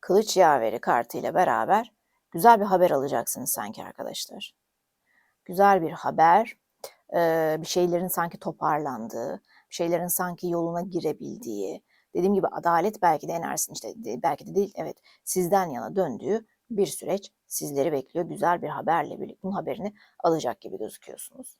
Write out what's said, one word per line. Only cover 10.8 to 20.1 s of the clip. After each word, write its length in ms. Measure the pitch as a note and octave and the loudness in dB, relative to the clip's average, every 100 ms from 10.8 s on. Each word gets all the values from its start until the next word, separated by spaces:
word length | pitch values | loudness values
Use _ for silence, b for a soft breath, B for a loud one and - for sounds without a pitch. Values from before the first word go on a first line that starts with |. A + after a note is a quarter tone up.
girebildiği, 1000 | F#3 E3+ D3+ - C#3+ - A#3+ G#2 F#2+ - _ _ _ - | -4 -4 -4 -6 -10 -12 -10 -6 -6 -8 _ _ _ -2
dediğim 180 | F3+ | 2
gibi 140 | G3+ E3+ | 2 0
adalet 540 | - E3+ E3+ F3+ G#3 | -2 0 2 0 2
belki 260 | F#3 - D#3+ | 2 2 -2
de 60 | |
enerjisinin 420 | E3 C#3 D#3 - - | -6 -4 -6 -6 -8
işte, 180 | - - | -14 -12
de-, 280 | A3 A2+ | -10 -2
belki 240 | E3+ D3 - | -2 -2 -4
de 80 | E3 | -2
değil, 180 | G3+ - | -2 -4
evet, 220 | D#3 - b b | -10 -10 b b
sizden 420 | - F#3 F3 G3 F3+ | -6 -2 2 2 2
yana 300 | B2 A2 F3+ | -4 -4 -2
döndüğü 500 | F3 A2 A#2+ G#3+ A3 _ _ | -2 -2 -4 -4 -4 _ _
bir 180 | A3 G3 | -2 -2
süreç 440 | - - F#3+ - _ _ | -2 -4 -6 -6 _ _
sizleri 440 | - D3+ C#3+ C#3+ | -8 -4 0 0
bekliyor. 340 | D3 C3 E3 E3+ | 0 -4 -6 -6
Güzel 360 | D3 D3+ F3 | -2 0 0
bir 80 | D3 | -2
haberle 500 | D3 - E3 D#3 F3 | -6 0 0 -2 -8
birlikte 240 | - - | -12 -10
bunun 100 | F#3+ | -8
haberini 400 | G3 D#3+ A#2 G3 b b | -6 -6 -6 -8 b b